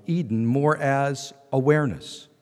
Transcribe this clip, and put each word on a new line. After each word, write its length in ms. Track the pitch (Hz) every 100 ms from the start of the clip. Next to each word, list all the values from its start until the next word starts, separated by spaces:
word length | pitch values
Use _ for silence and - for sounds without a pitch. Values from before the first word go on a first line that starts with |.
| -
Eden 400 | 170 123 110 117
more 320 | 135 147 151
as 560 | 139 139 139 135 - - -
awareness, 760 | 135 135 151 139 76 - - - _